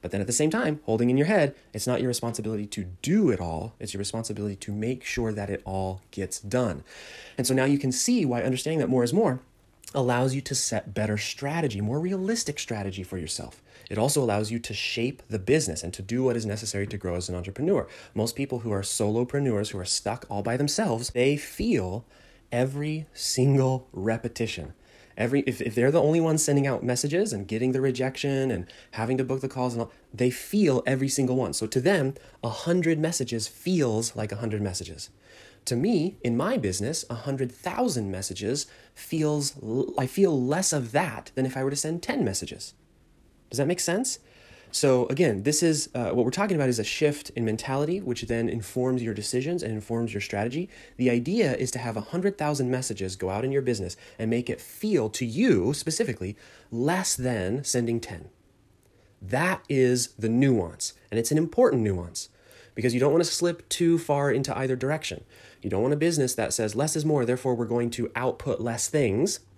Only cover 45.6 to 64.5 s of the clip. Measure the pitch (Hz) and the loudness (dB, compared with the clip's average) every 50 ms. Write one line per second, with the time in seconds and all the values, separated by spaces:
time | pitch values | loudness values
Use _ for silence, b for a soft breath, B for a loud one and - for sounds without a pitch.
45.6 | 180 165 160 143 - - - 127 120 98 - 120 117 123 - 185 202 214 190 156 | 4 4 4 2 0 -4 -4 -2 -2 0 2 2 2 2 2 0 0 0 2 2
46.6 | 139 127 123 113 104 - - - 151 147 147 147 - - - 117 117 110 107 110 | 2 2 2 0 0 -4 -2 2 2 2 2 0 -8 -10 -6 -2 0 0 0 -2
47.6 | - - 135 135 147 156 175 196 196 135 120 - - 110 120 117 117 113 - 117 | -2 -2 -2 0 0 0 -2 -2 -2 -4 -4 -4 -2 -2 -2 0 0 0 -2 -4
48.6 | 104 - - 127 123 131 131 127 120 113 107 104 104 - - 123 131 151 175 170 | -6 -4 -2 -2 0 2 0 0 0 -2 -4 -4 -4 -2 -2 -2 -2 0 -2 -2
49.6 | - 110 110 107 104 - 117 117 117 113 104 104 101 - - 101 104 120 127 156 | -2 -4 -4 -6 -4 -4 -2 -2 -2 -2 -4 -6 -6 -4 -2 -2 -2 -2 -2 -4
50.6 | 180 B B B B B B - 123 127 120 120 120 143 190 240 208 143 123 - | -6 B B B B B B 0 2 4 4 2 2 0 2 2 2 2 2 0
51.6 | 131 123 - 123 120 120 110 107 104 - - 175 185 202 196 - 156 147 151 139 | -2 -4 -4 -4 -6 -4 -6 -6 -8 -6 -6 0 0 0 -2 0 -2 -2 0 0
52.6 | 135 123 131 127 131 - 110 - 95 92 95 - 95 92 95 101 117 131 135 139 | 0 0 0 -2 -2 -4 -4 -4 -4 -6 -6 -4 -4 -2 -2 -2 -2 0 0 0
53.6 | 131 127 120 101 95 87 - B B B B B 113 110 117 120 123 - - - | 2 2 0 0 -2 -6 -8 B B B B B -2 0 0 0 0 -2 -6 -8
54.6 | - - - - - 214 214 151 110 110 - - 127 117 110 160 233 262 165 101 | -8 -18 -12 -4 -2 2 2 2 2 2 -2 -4 -4 -4 0 2 4 6 6 4
55.6 | 87 110 147 - - 160 160 - 233 190 120 - - 95 104 B B B B B | 4 2 0 -2 -2 -4 -2 -2 -2 -2 -2 -4 -6 -8 -8 B B B B B
56.6 | B B - 117 123 147 175 185 190 - - - 127 127 123 107 90 92 107 139 | B B -4 -2 0 2 2 0 0 -2 -2 -2 -2 -2 0 0 0 0 -2 -2
57.6 | 139 - - 123 120 117 117 117 117 - - 82 - - _ _ _ _ _ _ | -2 -2 0 0 0 0 -2 -2 -4 -6 -12 -12 -14 -16 _ _ _ _ _ _
58.6 | _ _ _ _ _ b b b b b b b - 92 110 131 160 180 190 - | _ _ _ _ _ b b b b b b b -10 -4 -2 0 0 0 -2 -4
59.6 | - - 151 131 127 123 127 127 123 - - - 104 110 117 120 139 139 127 110 | -4 -2 4 4 6 6 6 2 0 -4 -6 -4 -2 2 4 4 6 6 4 4
60.6 | 90 82 80 - - - - b b b - 113 113 - 147 156 165 160 - - | 2 -2 -6 -8 -8 -8 -8 b b b -4 -2 0 2 2 2 0 2 4 4
61.6 | 254 233 147 127 110 104 95 90 87 87 - - - - B B B B B B | 6 6 6 4 2 2 0 0 -4 -6 -10 -12 -12 -12 B B B B B B
62.6 | B B B - 110 123 117 123 127 147 143 - 170 - - - 170 - 131 127 | B B B 0 0 2 4 4 4 4 6 4 4 2 0 0 0 0 0 -2
63.6 | - _ - - 175 165 170 165 165 - 147 143 143 143 139 139 135 - | -6 _ -2 2 4 4 4 4 2 2 0 2 2 2 2 2 0 -2